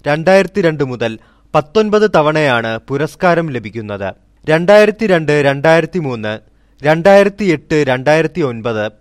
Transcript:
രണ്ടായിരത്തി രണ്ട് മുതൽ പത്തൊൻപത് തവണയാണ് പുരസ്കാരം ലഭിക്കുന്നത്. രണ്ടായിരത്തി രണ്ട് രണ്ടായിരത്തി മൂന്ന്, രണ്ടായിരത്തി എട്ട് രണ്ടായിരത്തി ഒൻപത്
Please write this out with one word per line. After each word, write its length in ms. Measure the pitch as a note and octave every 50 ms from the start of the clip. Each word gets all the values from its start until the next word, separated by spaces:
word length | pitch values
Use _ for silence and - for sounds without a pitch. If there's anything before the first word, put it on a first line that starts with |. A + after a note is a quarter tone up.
| _
രണ്ടായിരത്തി 560 | C#3+ D3 D#3 D#3+ F#3 F#3+ G3 F#3+ F3+ _ G3+
രണ്ട് 220 | F#3 E3 D#3 C#3+ C#3+
മുതൽ 280 | C3 B2 A2+ A#2+ A2+ A2 A2 _ _ _ _ _ _ -
പത്തൊൻപത് 520 | D#3 D3 - _ A3 G#3+ G#3+ G3+ G#3+ G#3+ G#3
തവണയാണ് 600 | - E3+ D3 D3+ D#3 D#3 D3+ C#3+ B2 A#2 A2+ A2+ A2+ A2+
പുരസ്കാരം 680 | _ - C3+ C#3 D3+ D3+ - _ - F3+ E3+ E3 E3+ D#3+
ലഭിക്കുന്നത്. 580 | C3 A#2+ G#2 G#2+ F#2+ A2+ G#2+ G#2 G#2 G2 G2 F#2+ F#2 _ _ _ _ _ -
രണ്ടായിരത്തി 600 | - D3+ E3 F3 F3 G3+ G#3+ G#3+ G#3 G3+ - A3
രണ്ട് 280 | G3+ F#3 E3 D#3+ D3 D3 D3
രണ്ടായിരത്തി 580 | C#3+ C#3 C#3 C#3+ C#3 D#3+ D#3+ E3 D#3+ D#3 - F#3
മൂന്ന്, 340 | D#3 C3+ B2 A2+ G#2+ G#2+ G#2+ G#2+ _ _ _ _ _ _ _ _
രണ്ടായിരത്തി 640 | C3 D3 D#3 E3 E3 G3 G3 G3+ G3+ G3+ G3 G3+ G#3+
എട്ട് 320 | F#3 D#3+ C3 - _ E3 D3+ D3
രണ്ടായിരത്തി 580 | C3+ B2+ B2+ C3 C#3+ D3+ D#3+ D#3+ D#3 - F#3
ഒൻപത് 440 | D#3 B2+ A#2+ A2+ G#2+ A#2+ A2+ G#2+ G#2 A2 A2 _